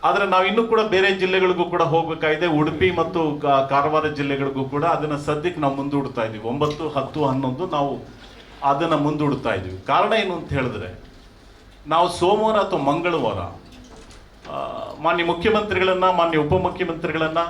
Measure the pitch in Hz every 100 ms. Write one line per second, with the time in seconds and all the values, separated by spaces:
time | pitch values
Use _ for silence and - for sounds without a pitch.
0 | 156 190 196 185 190 214 226 220 214 185
1 | 196 190 185 185 185 175 185 175 160 160
2 | 160 160 156 156 175 151 151 160 185 170
3 | 165 175 156 147 147 135 135 139 151 156
4 | 156 147 139 139 139 135 135 143 165 151
5 | 151 143 - 151 170 165 139 139 143 143
6 | 131 - 110 107 113 135 147 147 156 139
7 | - 156 139 131 131 127 180 151 143 120
8 | - - - - - - 139 151 165 156
9 | 143 147 147 123 120 98 92 92 - 151
10 | 208 220 190 170 - 143 123 110 90 92
11 | - - - - - - - - 147 160
12 | 180 - 180 208 220 214 190 175 139 156
13 | 175 165 117 95 87 - - - - -
14 | - - - - - 143 - - - -
15 | 156 175 170 165 214 214 208 185 185 185
16 | 185 180 165 160 147 185 185 - 175 160
17 | 165 156 160 165 170